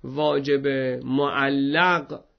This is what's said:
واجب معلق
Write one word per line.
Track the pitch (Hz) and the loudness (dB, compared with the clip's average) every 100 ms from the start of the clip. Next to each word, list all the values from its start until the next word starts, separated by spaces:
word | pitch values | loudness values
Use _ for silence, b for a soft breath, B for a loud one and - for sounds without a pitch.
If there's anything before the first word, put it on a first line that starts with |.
واجب | 127 135 151 147 139 143 139 135 131 127 | -10 -2 0 0 2 0 0 -2 -2 -4
معلق | 127 135 143 104 139 139 139 151 180 175 139 147 _ | -2 0 0 0 0 2 0 2 2 2 -2 -14 _